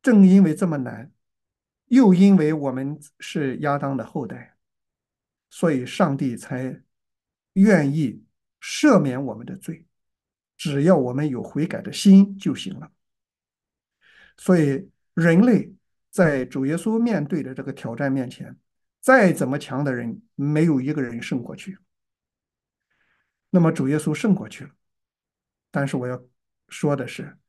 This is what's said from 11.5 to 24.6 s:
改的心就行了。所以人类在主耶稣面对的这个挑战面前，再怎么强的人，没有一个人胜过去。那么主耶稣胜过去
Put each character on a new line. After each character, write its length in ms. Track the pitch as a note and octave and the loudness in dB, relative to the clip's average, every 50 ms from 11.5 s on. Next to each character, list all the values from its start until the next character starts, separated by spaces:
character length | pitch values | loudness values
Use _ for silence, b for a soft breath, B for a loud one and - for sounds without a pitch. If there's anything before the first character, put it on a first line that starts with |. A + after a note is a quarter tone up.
| - C#3+ D3+ | -6 -6 -4
改 160 | F3 - - - | -4 -6 -10 -10
的 100 | - - | -10 -12
心 460 | - - G3+ F#3+ G3 G3+ G3 G3 - | -12 2 6 6 6 6 4 -4 -10
就 160 | - - - | -8 -8 -8
行 180 | - - F#3+ - B2+ | -8 -10 -14 -16 -16
了。 140 | D3+ - _ _ _ _ _ _ _ _ _ _ _ _ _ _ _ _ _ _ _ _ _ b b b b b b b b | -18 -20 _ _ _ _ _ _ _ _ _ _ _ _ _ _ _ _ _ _ _ _ _ b b b b b b b b
所 200 | b - - F#3+ | b 0 2 2
以 320 | F3 D3+ C#3+ C3+ C3+ - - _ _ _ _ _ | 2 4 0 -2 -4 -8 -12 _ _ _ _ _
人 260 | - E3 E3+ E3 F3 | 0 2 4 4 6
类 340 | A3 B3 A#3 E3+ - - - _ _ _ _ _ _ _ | 6 6 4 2 0 -4 -16 _ _ _ _ _ _ _
在 340 | _ - F#3 D#3 D3 C3+ B2+ | _ 0 2 2 2 -2 -6
主 200 | B2 - C#3+ C3+ | -6 -6 -6 -4
耶 120 | C3+ D#3 | -4 -4
稣 200 | E3+ - A3 A3 | -4 -4 -4 -2
面 300 | A3+ A#3 A#3+ A3 E3 D3 | -2 -2 -2 -2 -4 -4
对 160 | C#3+ - D#3+ C3 | -4 -6 -8 -8
的 100 | C3 C3 | -8 -12
这 80 | C3 | -12
个 120 | C#3 C#3 C3 | -12 -12 -12
挑 240 | - - A#2+ A2+ | -12 -12 -12 -8
战 140 | A#2 C#3+ C#3 | -6 -4 -4
面 200 | C3+ C3+ B2+ A#2+ | -4 -4 -6 -8
前， 260 | - - - A2 - _ _ _ _ _ _ _ _ _ | -10 -16 -18 -20 -20 _ _ _ _ _ _ _ _ _
再 320 | - - C4 C4 G#3+ F3+ D#3 | 0 4 4 6 6 4 2
怎 160 | - E3 B2+ | 0 -2 -4
么 100 | C3+ D3 | -4 -6
强 240 | - - C3 B2+ C#3+ | -8 -8 -8 -6 -4
的 100 | C#3 B2+ | -4 -4
人， 300 | A#2+ A#2+ A#2 A2 - _ _ _ | -6 -6 -8 -10 -12 _ _ _
没 280 | - C#3 D3 D3+ D3+ D#3+ | -6 -4 -2 0 2 2
有 140 | E3+ D3+ C3 | 2 2 0
一 120 | B2+ C#3 D3+ | -2 -4 -4
个 100 | D3+ C3 | -4 -6
人 180 | A#2+ A2+ A#2 | -6 -8 -12
胜 220 | A2+ - D#3 C3 A#2 | -10 -8 -8 -8 -8
过 140 | - - | -10 -16
去。 200 | - - - F#3+ _ _ _ _ _ _ _ _ _ _ _ _ _ _ _ _ _ _ _ _ _ _ _ _ _ _ _ _ _ _ _ _ _ _ _ | -16 -16 -18 -18 _ _ _ _ _ _ _ _ _ _ _ _ _ _ _ _ _ _ _ _ _ _ _ _ _ _ _ _ _ _ _ _ _ _ _
那 80 | - F#3 | 0 2
么 140 | E3+ D#3+ D#3+ | 2 2 0
主 160 | - C3+ C3 | 0 -2 -2
耶 100 | C#3+ D3+ | -2 -2
稣 160 | D3 - D3+ | -2 -4 -6
胜 180 | - - A3 F#3+ | -2 0 0 0
过 160 | - A2 G#2+ | 0 -2 -12
去 140 | - - | -16 -20